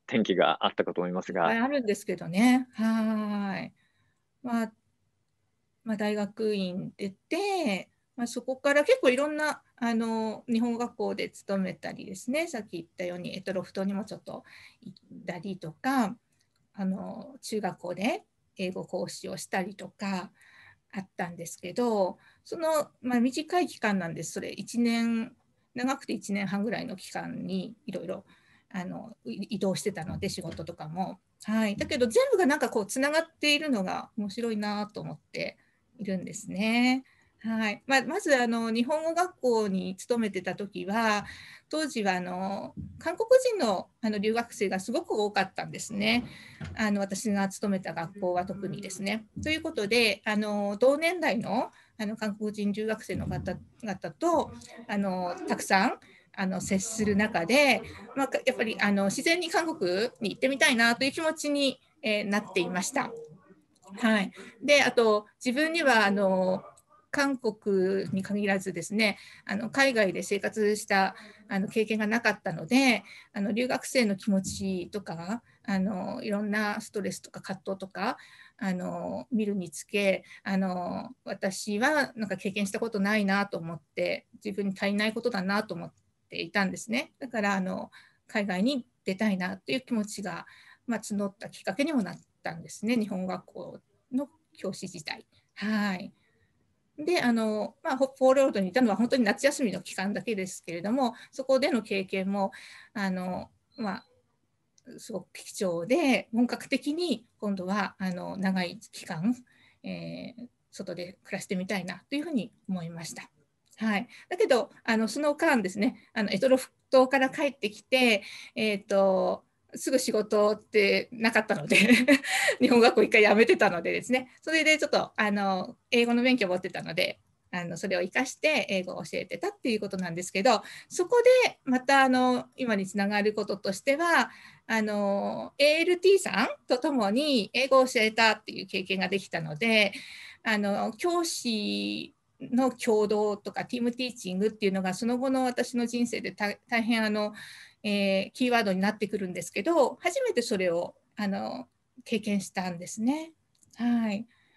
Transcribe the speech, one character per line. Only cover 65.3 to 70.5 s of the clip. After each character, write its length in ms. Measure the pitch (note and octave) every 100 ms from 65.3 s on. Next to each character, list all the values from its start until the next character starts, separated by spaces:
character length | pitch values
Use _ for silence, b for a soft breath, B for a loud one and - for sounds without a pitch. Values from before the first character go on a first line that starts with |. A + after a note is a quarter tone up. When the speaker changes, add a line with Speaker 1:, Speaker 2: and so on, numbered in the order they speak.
| _
Speaker 2:
自 100 | B3+
分 200 | B3 D#4
に 80 | E4+
は、 240 | C#4+ A3+ G3+
あ 40 |
の、 540 | G3+ G3 F#3 F#3 F#3+ - - _ _ _
韓 220 | - C#4 C4
国 720 | A3+ G#3 - G3 F#3 G3 F#3
に 120 | F#3+
限 200 | F#3+ G3+ G3+
ら 100 | G3
ず 140 | F#3+
で 100 | E3+
す 100 | E3
ね、 260 | G3+ G#3+ F#3+ B B -
あ 80 |
の、 160 | G3+ A3+
海 240 | C4 C4+
外 180 | A3+ G3
で 120 | F3
生 160 | F#3 G3+
活 340 | G#3